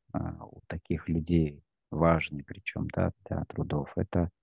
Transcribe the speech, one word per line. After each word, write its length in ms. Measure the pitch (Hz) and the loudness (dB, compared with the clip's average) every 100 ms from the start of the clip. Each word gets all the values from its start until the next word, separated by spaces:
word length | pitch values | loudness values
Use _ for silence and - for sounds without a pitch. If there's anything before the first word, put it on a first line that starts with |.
| _ | _
э, 40 | - - 82 | -6 -4 -8
у 180 | - - - | -14 -18 -12
таких 400 | 87 - 85 - | -8 -4 -2 0
людей 560 | 82 78 85 76 73 _ _ _ | 0 4 4 4 -2 _ _ _
важный, 540 | 76 82 82 - 73 | 4 6 6 2 -8
причем, 440 | - - - - - | -10 -12 -8 -6 -4
да, 220 | - 90 - - | 0 0 -2 -6
для 180 | - - | -6 -4
трудов, 460 | - 73 73 71 - | -4 -4 -2 -2 -4
это 340 | 92 87 85 - | 0 0 0 -2